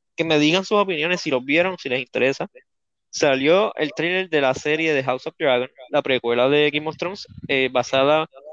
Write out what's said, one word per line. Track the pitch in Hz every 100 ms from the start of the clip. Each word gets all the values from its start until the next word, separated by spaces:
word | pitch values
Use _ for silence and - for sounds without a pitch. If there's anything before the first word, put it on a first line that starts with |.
| _ -
que |
me | 165 151
digan | 151 175
sus | 190 214
opiniones, | 196 165 160 180
si | 160
los | 131
vieron, | 131 151 180 185
si | -
les | 123
interesa. | 123 - 127 135 196 - _ _ _ _ _
Salió | - 156 135 139 180 214 -
el | 151
trailer | - 165 185 185
de | 156
la | 135
serie | 135 151 156 160
de | 147
House | 131 127 -
of | -
Dragon, | 151 123 127 - 127
la | 143
precuela | 139 131 117 120 127
de | 147 147
Game | 147 156
of | 147
Thrones, | 175 196 - - -
eh, | 139 131
basada | 127 120 135 139 156 160 - 143